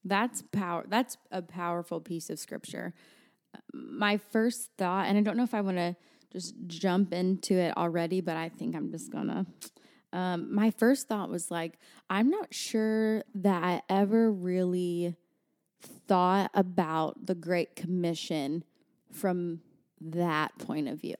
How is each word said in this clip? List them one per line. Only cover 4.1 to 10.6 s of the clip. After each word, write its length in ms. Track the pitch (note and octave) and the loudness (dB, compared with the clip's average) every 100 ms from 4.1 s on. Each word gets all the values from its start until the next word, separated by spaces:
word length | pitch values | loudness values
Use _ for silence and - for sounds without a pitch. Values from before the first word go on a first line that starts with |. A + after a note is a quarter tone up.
| G#3 | 0
first 520 | - A3+ A3+ A#3 - - | 0 0 2 0 -10 -4
thought, 300 | F3+ F#3 - | -2 0 2
and 100 | G3+ | 4
I 60 | |
don't 140 | G#3 A3+ | 4 2
know 60 | |
if 120 | A#3+ | 0
I 60 | A3 | 0
wanna 360 | G3 F3+ F3 F3 _ _ _ | 0 0 -2 -4 _ _ _
just 240 | F#3 F3 - F3+ | -12 -12 -12 -12
jump 460 | E3 F#3+ F3+ G3 | -2 2 4 2
into 400 | F3+ F#3 F#3+ - | 2 0 0 2
it 240 | F#3 E3+ - | 2 2 0
already, 460 | E3+ E3+ E3+ F#3 | 0 0 0 0
but 160 | E3+ D#3+ | -2 -4
I 100 | E3 | -6
think 260 | - D#3+ | -6 -6
I'm 160 | D#3+ D3 | -4 -6
just 200 | E3 - | -8 -10
gonna. 320 | - - - F#3+ - - _ _ _ _ | -6 -4 -2 -4 -8 -20 _ _ _ _
Um, 400 | F3+ F3+ F3 - | -4 -4 -4 -2
my 160 | G3+ | 2